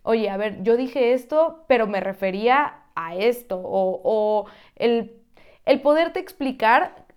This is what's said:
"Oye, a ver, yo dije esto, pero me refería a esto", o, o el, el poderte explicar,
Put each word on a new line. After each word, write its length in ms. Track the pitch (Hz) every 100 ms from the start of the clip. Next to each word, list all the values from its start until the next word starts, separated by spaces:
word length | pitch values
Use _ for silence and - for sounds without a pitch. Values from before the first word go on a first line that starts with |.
"Oye, 260 | - 226 202
a 80 | 196
ver, 240 | 214 196
yo 140 | 190 233
dije 360 | 254 277 240
esto, 520 | 254 254 302 330 320 -
pero 200 | 247 220
me 120 | 202
refería 840 | 190 196 190 190 220 269 294 - _ -
a 200 | 165 175
esto", 420 | 220 240 - 185
o, 400 | 185 190 185 185 185
o 400 | 220 214 214 208 - - -
el, 420 | 233 233 226 - _ _ - _ -
el 160 | 269
poderte 380 | 277 311 330 339
explicar, 840 | 370 - 262 165 220 254 359 - -